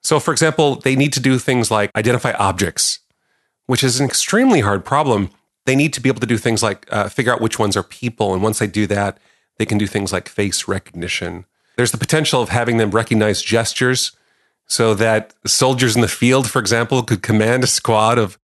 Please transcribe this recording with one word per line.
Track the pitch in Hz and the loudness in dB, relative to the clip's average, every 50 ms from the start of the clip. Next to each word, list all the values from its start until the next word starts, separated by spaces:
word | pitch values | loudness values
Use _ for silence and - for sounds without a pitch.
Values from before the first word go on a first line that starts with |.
So, | _ - 160 151 | _ 0 0 0
for | - - | 0 0
example, | 156 - 160 160 151 - 160 143 135 | 0 2 0 0 2 2 2 2 2
they | - - 135 135 | 0 0 0 2
need | 131 139 147 131 | 2 0 0 0
to | - | -2
do | 120 131 131 123 | 0 2 0 0
things | - - 131 123 113 - | 0 0 0 0 0 0
like | 113 107 104 101 _ | 0 0 0 -2 _
identify | 113 110 113 123 123 - 131 110 | -2 0 0 0 0 0 -2 -2
objects, | - 104 98 90 92 101 87 - - - - - - _ _ _ _ _ _ _ _ _ _ _ _ _ | 0 0 0 2 0 -2 -4 -2 -4 -4 -4 -4 -8 _ _ _ _ _ _ _ _ _ _ _ _ _
which | - 131 120 - | -4 -2 0 0
is | 131 117 123 | 0 0 0
an | 143 | -2
extremely | 127 - - - - - 214 254 269 226 156 | -2 0 -2 -2 0 0 2 4 4 4 4
hard | 110 101 101 98 - | 2 2 0 -2 -2
problem. | - 139 143 156 143 117 104 98 92 _ _ _ _ _ _ _ | -2 0 0 2 2 2 0 0 -4 _ _ _ _ _ _ _
They | - 131 | 0 2
need | 135 147 160 - | 2 2 2 0
to | - | 0
be | 120 131 | 0 0
able | 131 - | 0 0
to | 123 107 | 0 0
do | 120 107 | 0 0
things | - 120 113 104 117 | 0 0 0 0 0
like, | 110 98 - - - | -2 -2 -4 -10 -6
uh, | - 107 101 104 | -2 -2 -2 -2
figure | - - 131 117 123 | -2 -2 0 0 0
out | - | 0
which | 117 113 - - | 0 -2 0 0
ones | 110 101 95 | 0 0 0
are | 98 95 | -2 -4
people. | _ - - - 123 117 _ 110 101 95 | _ -10 -8 -8 -8 -4 _ -2 0 0
And | 92 | 0
once | 98 110 107 - | 0 0 0 0
they | 113 101 | -4 -4
do | 85 107 107 90 | -2 -2 -2 0
that, | 101 101 101 101 95 _ _ _ _ _ _ _ _ _ | 0 -2 -2 -4 -6 _ _ _ _ _ _ _ _ _
they | 110 | -4
can | - 107 107 | -2 0 0
do | 104 95 | 0 0
things | - 107 98 92 - | -2 -4 -4 -2 -4
like | 90 - - | -4 -6 -6
face | - - 101 101 - - - - | -6 -4 -4 -2 -2 -4 -4 -4
recognition. | 95 - _ - _ 87 85 90 - - 95 87 87 87 90 _ _ _ _ _ _ | -6 -6 _ -10 _ -10 -8 -8 -6 -6 -6 -8 -8 -10 -14 _ _ _ _ _ _
There's | - 123 117 | 0 0 0
the | - 113 | 0 -4
potential | - - - 156 156 - - 127 | -4 0 0 0 0 2 0 0
of | 120 101 | 0 0
having | - 123 120 117 120 113 | -2 -2 0 0 2 2
them | 113 104 | 2 2
recognize | 101 113 113 - 120 110 107 107 101 - | 2 0 0 2 2 2 2 2 0 -2
gestures | - - 110 117 113 - - - 127 127 127 123 - - _ _ _ _ _ _ _ _ _ _ _ | -2 0 0 0 0 0 -2 -2 0 0 0 0 -4 -6 _ _ _ _ _ _ _ _ _ _ _
so | _ - - 120 113 110 | _ -2 0 2 2 2
that | 98 113 113 110 110 107 - - _ _ | 2 2 2 2 0 -2 -4 -20 _ _
soldiers | - - - 135 131 135 120 120 120 107 | -2 0 2 2 2 2 2 2 2 2
in | 117 | 2
the | 117 98 | 2 0
field, | - - - 123 127 135 135 113 | 0 0 2 2 2 2 0 0
for | - 135 | -2 -2
example, | 113 95 113 113 117 117 139 127 117 | -2 0 0 0 0 0 0 -2 0
could | - 117 92 | 0 -4 -4
command | - - 104 107 107 113 120 104 117 | 0 0 2 2 2 2 2 0 0
a | 120 | 0
squad | - - - - 113 107 107 110 117 120 | -2 -2 0 0 2 2 2 2 2 2
of | 110 95 - _ _ | 0 -2 -4 _ _